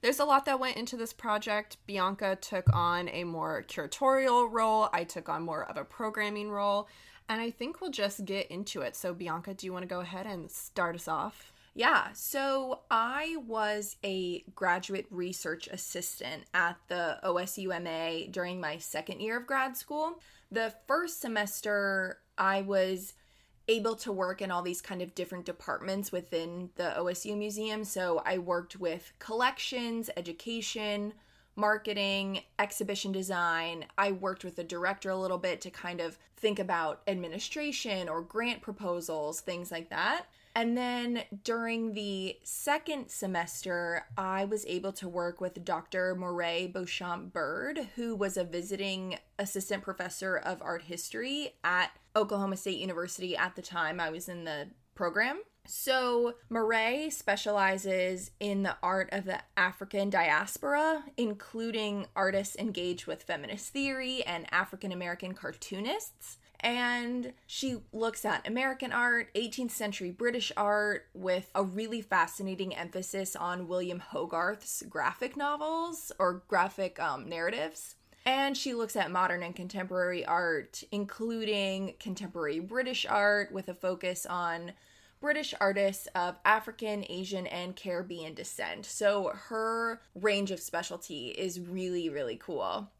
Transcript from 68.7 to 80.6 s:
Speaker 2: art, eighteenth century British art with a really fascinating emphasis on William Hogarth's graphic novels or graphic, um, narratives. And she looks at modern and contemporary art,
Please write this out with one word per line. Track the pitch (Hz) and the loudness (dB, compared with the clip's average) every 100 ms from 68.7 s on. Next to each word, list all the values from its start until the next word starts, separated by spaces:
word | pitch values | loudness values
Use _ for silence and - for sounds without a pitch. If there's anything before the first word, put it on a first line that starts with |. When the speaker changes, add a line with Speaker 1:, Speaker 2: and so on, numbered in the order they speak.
| 262 254 | -2 -2
Speaker 2:
art, | 240 240 233 - - | 2 4 4 2 -2
eighteenth | 233 208 247 | -2 -2 -4
century | - 208 196 180 | -2 -4 -2 -6
British | 180 240 240 - - | 0 0 2 -2 2
art | 208 208 208 202 - | 4 4 4 0 -4
with | - 185 180 185 | -6 0 0 0
a | - | 0
really | 196 185 220 226 | 0 0 -2 -4
fascinating | 202 190 165 - 196 185 190 - | 2 4 4 2 -4 -2 -4 -4
emphasis | 170 185 185 196 190 - | -6 -6 -4 -4 -4 -2
on | 175 180 175 | -2 -2 -2
William | 180 180 175 | -2 -2 -4
Hogarth's | - - 165 165 180 208 - - - | -6 -4 -2 0 0 -2 -6 -8 -6
graphic | 160 143 - 254 285 | 0 0 0 -6 -2
novels | 285 294 302 320 339 320 - - | 0 0 0 -2 -2 -6 -10 2
or | 190 180 - | 2 2 0
graphic, | 190 185 - 185 180 | 2 4 2 -4 0
um, | 165 135 120 | -2 -2 -4
narratives. | 165 170 226 156 311 - - _ - - | -2 0 0 -4 -6 -14 -16 _ -4 2
And | 262 277 269 | 4 4 2
she | 277 | -2
looks | 240 220 233 | 0 0 2
at | 170 | 2
modern | 180 185 175 | 4 4 2
and | 175 175 | -2 -6
contemporary | 185 196 185 185 180 180 - | -6 -4 -2 2 2 2 2
art, | 170 175 156 | 4 4 2